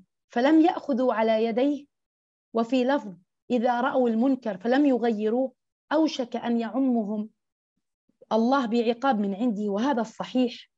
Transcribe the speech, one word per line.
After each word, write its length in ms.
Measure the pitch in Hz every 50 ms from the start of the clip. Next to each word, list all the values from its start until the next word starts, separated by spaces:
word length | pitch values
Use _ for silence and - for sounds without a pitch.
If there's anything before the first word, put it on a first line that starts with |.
| - _ _ _ _ _
فلم 320 | - 240 247 294 320 320
يأخذوا 540 | 311 - - 311 - - 277 220 262 247 220
على 300 | 214 226 220 220 220 226
يديه"، 420 | 233 214 240 269 285 294 269 - _ _ _ _ _ _ _ _ _ _ _ _ _ -
وفي 300 | 226 226 226 269 254 240
لفظ: 300 | 254 277 294 208 202 175 165 _ _ _ _ _ -
"إذا 300 | 247 240 220 247 240 240
رأوا 280 | 247 277 - 262 254 233
المنكر 480 | 220 220 240 277 262 254 - 226 190 185
فلم 280 | - 233 254 277 302
يغيروه 680 | 277 254 220 220 233 220 202 214 214 226 254 269 254 - _ _ _ _ _ _ _
أوشك 440 | 277 311 320 294 - - 247 240 -
أن 240 | 233 233 233 233 233
يعمهم 680 | 226 214 196 262 269 262 240 233 208 196 220 214 208 220 - _ _ _ _ _ _ _ _ _ _ _ _ _ _ _ _ _ - _
الله 340 | 214 220 226 240 269 277 247
بعقاب 520 | 208 233 240 226 226 233 233 262 277 254 202
من 160 | 208 196 196
عندي"، 340 | 185 240 247 202 202 214 208
وهذا 320 | 196 202 233 294 285 233
الصحيح. 720 | 220 226 - - 180 - - 254 254 233 - - - _ _